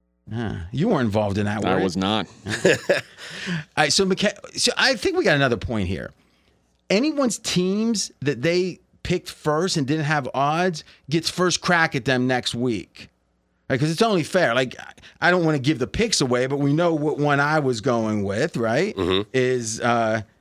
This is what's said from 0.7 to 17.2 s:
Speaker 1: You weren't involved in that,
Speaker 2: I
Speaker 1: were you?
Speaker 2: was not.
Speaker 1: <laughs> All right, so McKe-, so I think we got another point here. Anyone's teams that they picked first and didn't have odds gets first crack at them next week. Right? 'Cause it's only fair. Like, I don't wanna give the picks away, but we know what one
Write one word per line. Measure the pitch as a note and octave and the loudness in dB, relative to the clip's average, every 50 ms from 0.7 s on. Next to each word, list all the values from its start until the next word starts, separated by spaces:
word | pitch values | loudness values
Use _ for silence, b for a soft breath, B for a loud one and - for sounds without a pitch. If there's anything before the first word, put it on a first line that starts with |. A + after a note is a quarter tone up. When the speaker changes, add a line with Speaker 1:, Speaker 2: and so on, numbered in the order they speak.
Speaker 1:
You | - B2+ F3+ A#3 | -4 -2 0 2
weren't | G#3+ C#3+ B2 | 2 2 0
involved | A2 F#2+ G#2+ G#2+ G2+ G2 G#2+ | 0 2 0 0 0 0 0
in | G#2 | -2
that, | G#2 G#2 G#2+ G2+ | -2 -2 -2 0
Speaker 2:
I | F#2 F#2 | 0 2
Speaker 1:
were | F#2+ | 2
you? | F#2+ | 0
Speaker 2:
was | F#2+ E2+ F#2+ | 0 0 0
not. | F#2+ G2 G#2+ A2 F#2 - - - - | 0 0 0 0 -2 -4 -10 -14 -10
Speaker 1:
<laughs> | F#2+ G#2 - - | -8 -4 2 4
All | F3+ C#3 - - - F#3 C3+ - B B B B B B B B F#3+ F3 D#3+ D3 B _ - | 4 4 4 2 0 0 0 -2 B B B B B B B B -6 -6 -6 -8 B _ 0
right, | D#3 D3 | 2 2
so | - - G3 | 2 2 2
McKe-, | F#3 F#3 - G3 G3+ - - - - - A#2 | 2 0 0 0 -2 -2 -4 -8 -12 -6 -2
so | - A#3+ - - | -2 -2 0 2
I | G#3+ B3+ C4+ | 2 0 0
think | G#3 - G4+ D#4+ F#4 | 0 -2 -2 0 0
we | D#4+ | 2
got | F#3+ D#3 | 2 4
another | C#3 C#3 C3 A#2 F#2+ | 4 4 2 2 0
point | - - A#2+ G#2+ G2+ F#2 | -2 -4 -2 -2 -2 -2
here. | G2 C#2+ A1+ G1+ - b b b b b b b b b b _ _ _ _ - | -4 -4 -8 -10 -14 b b b b b b b b b b _ _ _ _ -2
Anyone's | F#3 G3+ C4+ D#4 D4+ C#4+ C4+ A#3+ - - | 0 2 2 0 0 0 0 0 -2 -2
teams | - - - F3 F3+ F#3 G3 G#3+ A3 A#3 A#3 G3 - - - _ | -4 -2 -2 0 0 0 0 0 0 0 0 -2 -4 -6 -8 _
that | B2+ C#3+ C#3 A2+ | -4 -2 -2 0
they | B2+ E3 F3 F3+ F#3 F#3 D#3 - _ _ _ _ - | 0 0 2 2 0 0 -4 -8 _ _ _ _ -4
picked | - F3 F3+ - - | -2 -2 -2 -4 -6
first | - - - D#3 D3+ D#3 F3+ F#3 - E3+ | -14 -6 -2 0 0 0 0 0 0 0
and | C3+ A#2+ | 0 0
didn't | D#3 D#3+ D3+ | 0 -2 0
have | D3 D#3 D3 B2+ - - | 0 0 -2 -2 -2 -2
odds | B2+ C#3 C#3+ D#3 E3 F3+ F#3+ F3 D3+ B B B B B - | -2 0 0 0 0 0 -2 -2 -4 B B B B B -2
gets | C3+ E3+ D#3+ - | -2 -2 0 -2
first | - - F3+ F3+ D#3 - | -2 0 0 0 0 0
crack | - - F3 E3+ E3 D#3+ - | 0 2 2 4 2 2 0
at | C#3 G#2+ | -2 0
them | C#3 C3 B2+ B2+ B2+ | 0 2 2 2 2
next | B2+ B2 A#2 - - | 0 0 -2 -4 -4
week. | A#2+ B2 B2+ A2+ F#2 - - _ - - - _ _ _ _ _ _ _ _ _ _ _ - | -2 -2 -2 -2 -2 -4 -10 _ -20 -20 -20 _ _ _ _ _ _ _ _ _ _ _ -4
Right? | C3 A#2+ | -2 0
'Cause | D3 D#3 | 0 0
it's | E3 - | 2 2
only | A3 A#3 G#3 F3 C#3+ | 2 2 2 2 0
fair. | - - F#3 E3 B2 A#2 | 0 2 2 2 2 2
Like, | B2+ C3+ B2 - - - - - - B B B B | 0 0 -2 -4 -10 -16 -18 -20 -20 B B B B
I | - E3+ | 2 2
don't | F3+ F#3 E3 | 4 4 4
wanna | D#3 D#3 C#3+ | 2 2 2
give | A#2+ C#3+ D#3 A#2 | 2 0 0 0
the | B2 A2 | -2 -2
picks | - D#3 A3+ A3+ - - | -2 -2 0 0 0 0
away, | D3+ B2 B2 A#2+ B2+ B2+ | 0 2 2 0 0 0
but | C#3+ C#3 | 0 0
we | C#3+ C#3+ C#3+ | 2 2 2
know | D#3 F3 E3+ E3 | 2 2 2 0
what | D3+ D3 D#3 - | 0 0 -2 -2
one | C3+ | 0